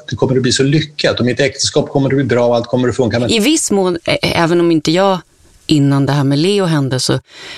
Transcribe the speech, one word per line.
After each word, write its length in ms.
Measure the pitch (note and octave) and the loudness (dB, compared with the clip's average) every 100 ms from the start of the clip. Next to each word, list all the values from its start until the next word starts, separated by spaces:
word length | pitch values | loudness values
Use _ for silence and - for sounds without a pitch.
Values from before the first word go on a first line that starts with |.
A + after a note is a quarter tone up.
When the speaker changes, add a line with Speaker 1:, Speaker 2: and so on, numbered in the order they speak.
| - | -8
Speaker 1:
det 60 | - | -4
kommer 200 | B2 C3 | 0 0
att 60 | |
bli 100 | B2+ | 0
så 100 | A2 | 0
lyckat. 580 | C#3 D3+ D3 - D3+ G2+ | 2 0 -2 -2 -2 0
Och 60 | A#2+ | -2
mitt 140 | A#2 | 0
äktenskap 480 | C#3 - - D3+ - | -2 -2 -2 -2 0
kommer 200 | C#3+ C3+ | 0 0
att 60 | |
bli 100 | C3+ | 0
bra 220 | C3+ B2 A#2+ | 0 2 2
och 100 | A#2+ | 0
allt 100 | A2 | 0
kommer 220 | B2+ B2 | 0 0
att 80 | A#2 | 0
funka. 220 | A#2+ A#2 | 0 0
Men 100 | B2 | 0
Speaker 2:
I 80 | A3+ | 0
viss 320 | G#3+ D#4+ - | 2 0 0
mån, 280 | G3+ F#3 F3 | 0 0 -2
ä-, 140 | - - | -4 -4
även 380 | - - E3 F3 | -2 0 2 2
om 100 | E3+ | 2
inte 200 | D#3+ D#3 | 2 0
jag 260 | E3+ G3 F#3 - _ - - - | 2 2 0 -6 _ -20 -18 0
innan 400 | D3+ C#3 C#3 C#3 | 2 4 2 2
det 60 | |
här 120 | C#3+ | 2
med 140 | C#3 C#3+ | 2 0
Leo 260 | F3 G3+ | 0 0
hände, 360 | F#3 D#3 C3+ B2+ | 0 0 0 -2
så 200 | - C3 - - - | -2 -4 -6 -18 -18